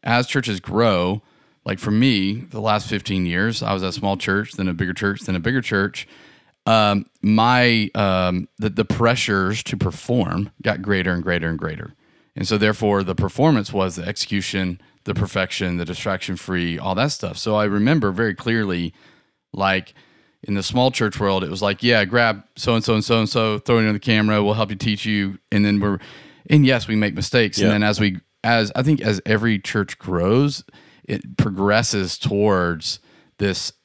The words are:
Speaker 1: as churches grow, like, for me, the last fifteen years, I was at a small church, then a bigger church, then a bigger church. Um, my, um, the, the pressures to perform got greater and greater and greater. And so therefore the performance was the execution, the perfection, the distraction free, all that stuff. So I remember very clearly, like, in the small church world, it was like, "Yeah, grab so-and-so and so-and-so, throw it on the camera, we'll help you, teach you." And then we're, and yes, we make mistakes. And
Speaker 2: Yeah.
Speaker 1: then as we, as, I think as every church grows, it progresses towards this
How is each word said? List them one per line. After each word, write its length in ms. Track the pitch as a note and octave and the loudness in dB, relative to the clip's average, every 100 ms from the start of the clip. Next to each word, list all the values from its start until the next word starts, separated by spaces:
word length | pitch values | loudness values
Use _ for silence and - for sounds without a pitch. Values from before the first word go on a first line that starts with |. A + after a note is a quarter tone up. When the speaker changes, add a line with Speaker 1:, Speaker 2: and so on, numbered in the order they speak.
Speaker 1:
as 220 | - A#2+ B2 | 0 0 0
churches 340 | C#3 A#2 F#2+ | -2 -2 -6
grow, 600 | - G2+ A#2 F#2 F2+ G#2 _ _ _ _ | -4 0 2 2 0 -2 _ _ _ _
like, 160 | - G2 | -8 -6
for 100 | - | -2
me, 560 | G#2+ C3 A2 F#2+ A2 - | 2 4 4 0 -2 -8
the 100 | A2 | -6
last 280 | A2 G#2+ - | 0 0 -2
fifteen 380 | G#2 - F#2+ F2 | -6 -2 -2 0
years, 360 | F2 G#2+ A2+ | 0 -2 -2
I 100 | G#2+ | -4
was 80 | G2 | -2
at 60 | F#2 | -4
a 40 | |
small 240 | F2 G2+ G2 | -4 -4 -4
church, 360 | - G2 A2 | -2 -2 -2
then 160 | - F#2 | -4 -4
a 60 | |
bigger 200 | E2+ F#2 | -2 -4
church, 280 | F2+ G2+ G2 | -2 -4 -4
then 120 | - | -4
a 60 | F2+ | -4
bigger 200 | E2+ C3 | -2 -2
church. 460 | A#2 G2+ G2 - - - - _ _ _ - | 0 0 0 -4 -16 -20 -20 _ _ _ 2
Um, 400 | A2+ G#2 G2+ - _ | 4 4 2 -2 _
my, 720 | G2+ A2 A#2 B2 B2 A2+ G#2+ | 2 4 4 4 4 4 2
um, 540 | - G2+ F#2 F#2 F2+ - _ | 0 2 2 0 -2 -6 _
the, 100 | G#2+ | -4
the 160 | - | -2
pressures 760 | - - A#2 A#2+ - G2 F#2 A2 | -2 2 2 2 0 0 0 -2
to 120 | - G#2 | -6 -4
perform 760 | F2+ - - B2 F2 E2+ G#2 _ | -4 -4 -2 0 0 -2 -4 _
got 200 | A2+ G2 | -4 -4
greater 300 | G2 G2 F#2 | -2 0 0
and 100 | F2 | -2
greater 260 | E2+ F2 E2 | -2 -2 -2
and 80 | D#2+ | -4
greater. 380 | E2 D2+ - - _ _ _ | -6 -10 -14 -18 _ _ _
And 120 | - F#2 | -8 -2
so 100 | G#2+ | 2
therefore 460 | G#2+ G#2+ G#2+ G2+ | 2 2 2 2
the 100 | F#2+ | 0
performance 580 | F2+ F#2+ - D3+ C3 G2+ | -2 -2 2 4 4 0
was 220 | G2+ F#2 | -2 -2
the 100 | E2+ | -2
execution, 760 | E2+ G#2 - G2+ F#2 G2 F#2 F2+ _ _ | -8 -6 -4 -4 -2 -4 -4 -6 _ _
the 100 | - | -6
perfection, 600 | G2+ G2+ - F#2 - F#2 F2 | -4 -2 -2 -4 -2 -4 -4
the 80 | |
distraction 500 | E2+ F2 - F#2+ - | -4 -6 -4 -4 -6
free, 420 | F2+ - F2+ F2 E2 | -8 -4 -4 -2 -4
all 200 | F#2 F#2+ | -4 -2
that 160 | C#3 | -2
stuff. 260 | - F#2+ - | -4 -8 -6
So 160 | - | -2
I 120 | G#2+ G#2+ | 0 0
remember 440 | G2+ A2 D#3+ G#2+ | 0 2 2 0
very 240 | F#2 A2+ | 0 -2
clearly, 580 | F#2 A#2+ A2+ G#2 F2 E2+ - - _ _ _ _ | -2 -2 -2 0 -2 -4 -8 -20 _ _ _ _
like, 420 | F#2 G2 F#2+ - _ _ _ _ _ | -2 0 0 -4 _ _ _ _ _
in 120 | - | -6
the 80 | G2 | -4
small 280 | F#2 B2+ B2+ | -2 2 2
church 280 | B2 G#2+ - | 2 -2 0
world, 240 | G2+ F#2+ | 0 0
it 80 | F2+ | -2
was 100 | F#2 | -2
like, 200 | G2+ G2 | -2 0
"Yeah, 220 | A#2+ A#2 | 2 2
grab 400 | G2 A#2+ A#2 G2+ - | 2 2 2 0 -10
so-and-so 400 | - - A#2 A2+ | -8 0 0 2
and 100 | A2 | 0
so-and-so, 540 | G#2 A#2 G#2+ B2 A2 G#2 | 2 2 2 0 0 -2
throw 180 | - A#2 | 2 2
it 80 | A2 | 2
on 60 | |
the 40 | G#2+ | 0
camera, 460 | B2 A2 G#2+ G#2+ | 0 2 2 2
we'll 100 | G#2 | 2
help 160 | G#2+ G#2 | 0 -2
you, 60 | G2 | -2
teach 280 | A2+ G#2 | -4 -2
you." 340 | A2 G#2 G2 G2 _ | -2 -2 -2 -6 _
And 140 | G#2 | 2
then 160 | G#2 G2+ | 2 2
we're, 180 | G2+ F#2+ - - - - - | 0 -2 -6 -20 -20 -20 4
and 160 | D3+ | 6
yes, 220 | C3+ B2+ - | 6 4 2
we 80 | |
make 200 | G#2+ G#2 | 0 0
mistakes. 440 | F#2 - B2+ G#2+ - | -2 0 2 2 2
And 80 | G2+ | 2
Speaker 2:
Yeah. 60 | |
Speaker 1:
then 100 | G#2 | 4
as 160 | G#2+ G#2+ | 2 2
we, 220 | G#2 F2+ _ _ | 0 0 _ _
as, 260 | A2+ A#2 G#2 - | 2 2 2 0
I 60 | |
think 180 | C3 D3 | 0 2
as 200 | A2 G2+ - | 2 -2 0
every 320 | A2 A#2 G#2 | 0 2 0
church 400 | - A2 G2 - | -2 -4 -4 -6
grows, 640 | - F2+ F2+ A#2 C#3+ C#3 - - - _ | -4 0 2 4 2 -2 -12 -20 -20 _
it 320 | - G#2+ - - | -8 -8 -8 -2
progresses 800 | A2+ F#2 G2 G#2+ A2 G#2 F#2 - | -2 2 2 2 2 -2 -2 -4
towards 840 | - G2+ G#2 F#2+ F2 E2 - - _ _ _ _ | -2 0 2 2 0 -2 -6 -10 _ _ _ _
this 340 | G2+ F2+ - _ | -4 -2 -6 _